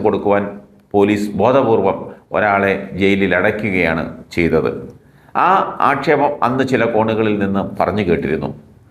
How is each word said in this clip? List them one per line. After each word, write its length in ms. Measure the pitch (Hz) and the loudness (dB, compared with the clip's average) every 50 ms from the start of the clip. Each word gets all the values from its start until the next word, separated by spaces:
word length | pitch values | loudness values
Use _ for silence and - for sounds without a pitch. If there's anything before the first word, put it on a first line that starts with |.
| 104 | 0
കൊടുക്കുവാൻ 380 | 107 98 95 - 104 101 101 101 - - - - - _ _ _ _ - | 0 0 0 0 2 2 2 0 -2 -8 -12 -16 -20 _ _ _ _ 2
പോലീസ് 360 | 101 101 104 107 101 104 - - 87 | 2 4 4 2 0 -2 -4 -2 0
ബോധപൂർവം 580 | 101 123 127 139 120 113 113 101 92 95 92 - - - - - - - - | 2 4 4 2 2 2 2 2 2 0 -2 -4 -6 -14 -16 -18 -12 -6 -2
ഒരാളെ 380 | 92 107 104 101 98 98 98 92 - - - - 87 | 0 0 2 2 2 2 0 0 -2 -4 -8 -2 0
ജയിലിൽ 320 | 98 98 101 95 98 90 87 | 2 2 2 2 2 2 2
അടയ്ക്കുകയാണ് 640 | 90 95 110 107 - 113 104 92 90 85 82 82 82 69 - - - - - - | 2 2 0 0 -2 -4 -2 0 0 0 0 0 -2 -4 -6 -10 -14 -18 -8 -2
ചെയ്തത്. 360 | 85 85 80 80 78 65 60 - - - - - - _ _ _ _ - - - - 151 | 0 0 2 2 2 0 0 -4 -6 -10 -14 -18 -20 _ _ _ _ -20 -8 -2 0 2
ആ 20 | 175 190 190 - - - - - 127 | 2 2 0 -2 -4 -2 0 0 0
ആക്ഷേപം 420 | 143 135 - 170 147 - - - - - - | 0 0 0 0 2 2 2 0 0 -2 -2
അന്ന് 160 | 120 131 131 127 - | 0 0 0 0 0
ചില 120 | 135 110 117 117 107 | 0 0 0 2 2
കോണുകളിൽ 420 | 107 110 113 110 107 113 107 104 101 98 | 0 0 2 0 0 0 0 0 0 -2
നിന്ന് 180 | 98 98 98 87 - - - | -2 -2 -2 -4 -4 -2 -2
പറഞ്ഞു 240 | 90 90 92 107 101 | -2 0 0 0 0
കേട്ടിരുന്നു. 420 | 87 82 - - 67 80 76 73 - - - - - - _ _ _ | 0 0 0 0 -2 -4 -4 -4 -6 -8 -12 -18 -20 -20 _ _ _